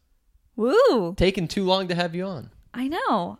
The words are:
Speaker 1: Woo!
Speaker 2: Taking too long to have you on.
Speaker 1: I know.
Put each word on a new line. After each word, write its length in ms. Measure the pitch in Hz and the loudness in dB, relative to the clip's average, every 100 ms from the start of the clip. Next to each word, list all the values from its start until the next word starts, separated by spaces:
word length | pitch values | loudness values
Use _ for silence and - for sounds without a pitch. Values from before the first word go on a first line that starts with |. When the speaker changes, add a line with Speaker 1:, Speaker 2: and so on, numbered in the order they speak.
| _ _ _ _ _ - | _ _ _ _ _ -4
Speaker 1:
Woo! 580 | 226 403 523 269 170 190 | 2 4 4 4 0 2
Speaker 2:
Taking 320 | 180 196 165 | 2 2 -2
too 180 | - 190 | -2 0
long 220 | 190 185 | 0 0
to 60 | 175 | -2
have 200 | 175 170 | -4 -4
you 100 | 190 | -8
on. 240 | 165 110 - _ | -10 -14 -20 _
Speaker 1:
I 140 | 240 262 | -8 -6
know. 500 | 349 494 233 175 | -2 0 0 -2